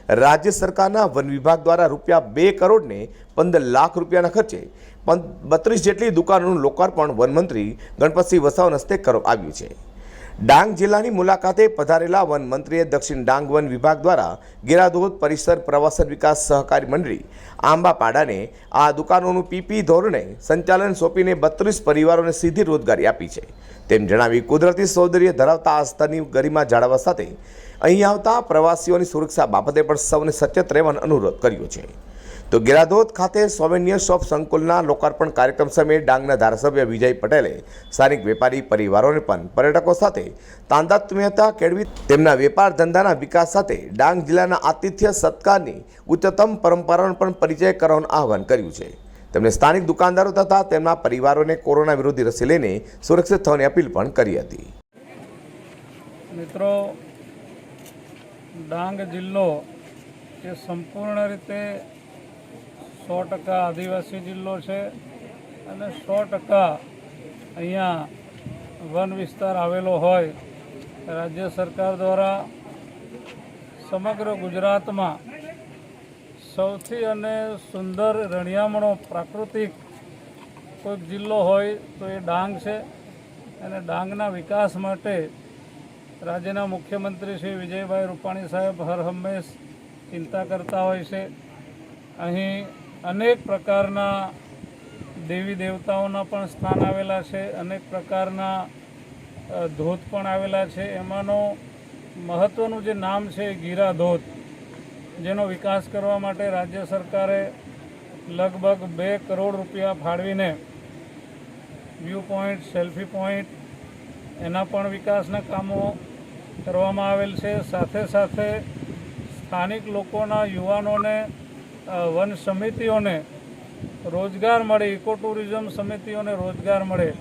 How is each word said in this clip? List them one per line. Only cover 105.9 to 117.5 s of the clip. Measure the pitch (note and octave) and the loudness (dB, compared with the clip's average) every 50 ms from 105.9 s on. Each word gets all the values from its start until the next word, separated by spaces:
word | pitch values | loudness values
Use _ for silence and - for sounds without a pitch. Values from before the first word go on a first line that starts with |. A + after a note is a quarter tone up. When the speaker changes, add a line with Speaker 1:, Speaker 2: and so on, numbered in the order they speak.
Speaker 2:
કરવા | G#3 G3+ G3 G3+ G3+ G3+ | -8 -6 -4 -2 -4 -4
માટે | G3 G3 F#3+ F#3 G3+ G3+ | -4 -8 -6 -6 -6 -4
રાજ્ય | F#3 F3+ F3+ F3 F3+ G3 F3+ E3+ | -4 -4 -6 -6 -10 -12 -8 -8
સરકારે | F#3+ F#3+ F3 - G3 G3 G3 G3 G3 - G3 - - - - - - - - - - - - - - - - F3+ | -8 -8 -6 -6 -4 -2 -2 -2 -2 -4 -4 -6 -10 -16 -20 -20 -20 -20 -20 -20 -20 -20 -20 -20 -20 -20 -18 -12
લગભગ | E3+ F3 F#3 F#3+ F#3 F#3+ F#3 G3 G3 F#3+ F#3 | -6 -4 -4 -4 -4 -2 -2 -2 -2 -2 -4
બે | F3 E3 E3+ F3+ G3 G3+ G3 - | -10 -8 -6 -4 -4 -4 -6 -6
કરોડ | - F#3+ F3+ G3 G3+ G3 | -8 -6 -4 -4 -4 -6
રૂપિયા | F#3+ F#3 - - F#3+ F#3+ F#3+ F#3 | -8 -10 -12 -8 -6 -6 -6 -6
ફાળવીને | D#3 D3 E3+ F3 F3 F#3 G3 G3 F#3+ F#3+ E3+ D3+ D3+ - - - - - - - - - - - - - - - - - - - - - - - - - - - - D#3+ | -6 -6 -6 -6 -6 -6 -6 -4 -4 -4 -4 -6 -8 -14 -20 -20 -20 -20 -20 -20 -20 -20 -20 -20 -20 -20 -20 -20 -20 -20 -20 -20 -20 -20 -20 -20 -20 -20 -20 -20 -16 -14
વ્યૂ | E3+ F#3+ G3 | -12 -12 -12
પોઇન્ટ, | F#3 G3 G3 G3 G3 G3+ G3+ - | -10 -8 -8 -6 -6 -6 -8 -8
સેલ્ફી | - - - F3+ F3 F3 D#3+ F3+ G3 | -12 -8 -6 -6 -6 -6 -8 -12 -14
પોઇન્ટ, | - G#3 F#3+ F#3+ G3 G3+ G3+ F#3+ - - - - - - - - - - - - - - - - - - - | -10 -10 -8 -6 -6 -6 -8 -8 -12 -18 -20 -20 -20 -20 -20 -20 -20 -20 -20 -20 -20 -20 -20 -20 -20 -16 -12
એના | E3+ E3+ F3 F#3 F#3+ | -10 -8 -6 -6 -6
પણ | - G#3 G3 G3 G3 | -4 -4 -6 -4 -6
વિકાસના | G3 F#3+ - G#3 G3+ G3+ E3 D#3+ G3+ G#3 | -8 -8 -4 -2 -2 -2 -2 -4 -8 -8
કામો | - - G3 F#3+ G3 G3 G3+ G3 G3+ G3+ - - - - - - - - - - - - - - - | -8 -8 -8 -8 -6 -6 -6 -4 -4 -4 -6 -8 -14 -18 -20 -20 -20 -20 -20 -20 -20 -20 -18 -14 -10
કરવામાં | F#3 F3+ F3+ F#3+ F#3+ G3 G3 G3 G3 | -6 -2 -2 -2 -2 -2 -4 -2 -2
આવેલ | G3 G3+ G3+ G3 F#3 | -2 -2 -2 -4 -6
છે. | E3 G3+ G#3 | -8 -6 -6